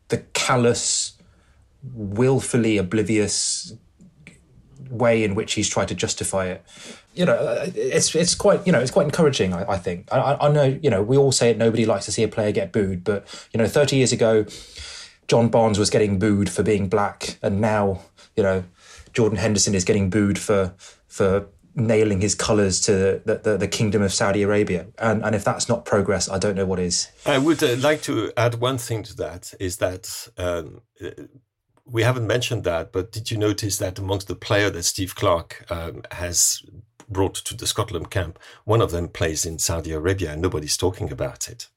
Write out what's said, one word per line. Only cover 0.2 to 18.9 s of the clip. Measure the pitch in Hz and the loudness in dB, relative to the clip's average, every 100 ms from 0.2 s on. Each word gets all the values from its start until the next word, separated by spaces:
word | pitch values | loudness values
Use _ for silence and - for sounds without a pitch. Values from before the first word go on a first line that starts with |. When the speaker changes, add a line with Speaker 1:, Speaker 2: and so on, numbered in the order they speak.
| - | -6
Speaker 1:
callous, | - - 127 120 117 - - - - _ _ _ _ _ _ | -6 0 2 4 2 0 -2 -4 -10 _ _ _ _ _ _
willfully | 127 120 101 101 127 131 - 127 113 104 | -16 -10 -6 0 2 2 2 0 2 2
oblivious | 90 107 104 107 101 - - - - 113 _ _ - _ - - _ - _ - 131 | 2 0 2 2 2 0 -2 -4 -8 -18 _ _ -20 _ -20 -20 _ -20 _ -20 -12
way | 117 120 113 | 0 2 4
in | 107 | 2
which | 98 - | 0 -2
he's | - 101 | -2 -2
tried | - 98 | -2 -2
to | |
justify | 95 101 - 95 98 92 | -2 -4 -4 -4 -2 -4
it, | 92 - - - - _ | -6 -14 -20 -20 -20 _
you | 160 | -2
know, | 175 117 113 120 - | 2 2 0 -2 -4
it's, | 107 127 139 - | -4 0 0 0
it's | 160 175 | 2 0
quite, | - 202 175 - | 2 4 4 4
you | |
know, | 139 | 2
it's | 127 | 4
quite | 196 147 | 2 2
encouraging, | - 156 131 95 | 2 2 4 0
I, | 87 95 | 0 -2
I | 98 | -2
think. | 92 87 95 | -4 -8 -2
I, | 127 | 0
I, | 123 143 147 | 2 2 4
I | |
know, | 147 135 135 | 4 4 2
you | - | 2
know, | 95 | 2
we | 104 135 | 4 4
all | 139 | 4
say | 127 120 | 4 2
it, | 107 | 4
nobody | 113 113 110 | 2 2 2
likes | 101 - | 0 -2
to | |
see | 104 | -2
a | 107 | -2
player | - 104 | 0 0
get | 104 95 | 0 -2
booed, | 120 98 92 | 0 0 -2
but, | 98 101 - - - | -2 -4 -6 -18 -8
you | 113 | 0
know, | 113 | 2
thirty | 151 135 139 | 4 4 4
years | 123 | 2
ago, | 123 113 110 104 - - - - - - _ - | 4 4 4 2 -6 -18 -18 -16 -16 -20 _ 2
John | 113 117 | 4 4
Barnes | 120 113 101 | 4 4 2
was | 104 | 2
getting | 120 107 98 | 2 2 2
booed | 110 101 101 | 2 2 0
for | - | 0
being | 101 104 95 | 0 2 2
black, | 104 101 - - - | 0 -2 -4 -10 -6
and | 107 98 | -4 0
now, | 110 107 101 92 - _ - - | 0 2 0 -2 -8 _ -10 -2
you | |
know, | 98 95 90 _ - | 0 0 -4 _ -20